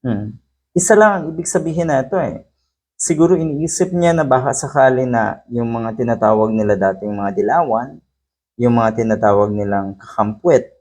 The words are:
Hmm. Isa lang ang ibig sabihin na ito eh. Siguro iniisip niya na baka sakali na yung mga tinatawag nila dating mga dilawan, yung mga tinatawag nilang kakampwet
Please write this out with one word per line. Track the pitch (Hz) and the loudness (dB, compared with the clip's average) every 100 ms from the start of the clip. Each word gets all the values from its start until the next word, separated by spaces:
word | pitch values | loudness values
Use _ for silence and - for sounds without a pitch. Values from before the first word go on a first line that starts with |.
Hmm. | 127 104 107 - _ _ _ 175 | -4 -6 -6 -14 _ _ _ -4
Isa | - 220 | 4 6
lang | 214 196 | 6 2
ang | 156 | -6
ibig | 160 165 | -8 -4
sabihin | 175 160 160 165 | -4 -4 -4 -2
na | 135 | -2
ito | 131 190 | -2 -4
eh. | 131 - - _ _ _ _ _ | -4 -8 -16 _ _ _ _ _
Siguro | - 156 170 180 | -4 2 4 4
iniisip | 160 147 160 - 185 175 | 0 -4 -6 -2 -2 2
niya | 170 | 2
na | 165 143 | 2 2
baka | 127 135 | 0 0
sakali | 131 127 143 131 127 127 | -4 -4 2 4 2 0
na | 117 104 - _ | 0 -2 -4 _
yung | 120 117 | -4 -4
mga | 117 113 113 | -4 -6 -4
tinatawag | 120 113 107 107 110 | -2 2 2 4 2
nila | 110 104 101 | 0 0 2
dating | 95 95 104 101 | 0 -2 -6 -6
mga | 101 98 | -4 -2
dilawan, | 104 156 151 110 135 - _ _ _ _ _ - | 0 0 0 -2 -4 -14 _ _ _ _ _ -2
yung | 120 120 | 2 2
mga | 113 113 | 2 0
tinatawag | 110 107 110 101 104 104 | -2 2 2 2 2 0
nilang | 101 101 98 98 | -2 -2 -4 -12
kakampwet | - - 104 107 175 135 - _ | -10 -4 -4 -2 2 2 0 _